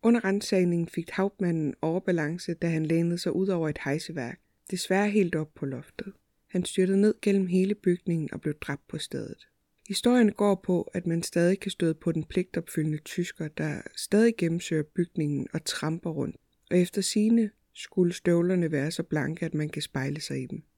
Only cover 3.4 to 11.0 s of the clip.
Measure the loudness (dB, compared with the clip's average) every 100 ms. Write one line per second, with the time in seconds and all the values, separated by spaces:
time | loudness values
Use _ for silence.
3.4 | 0 0 -2 -4 -4 -4 -4 -8 -8 -10
4.4 | _ _ -10 -8 0 2 4 4 2 0
5.4 | -4 -6 -8 -8 -12 -14 -14 -16 _ _
6.4 | _ -4 -2 0 2 4 4 4 2 2
7.4 | 2 2 2 0 0 0 0 -2 -2 -6
8.4 | -6 -6 -6 -8 _ -12 -8 -8 -8 -14
9.4 | _ _ _ _ -6 0 4 6 4 4
10.4 | 2 2 2 0 0 -4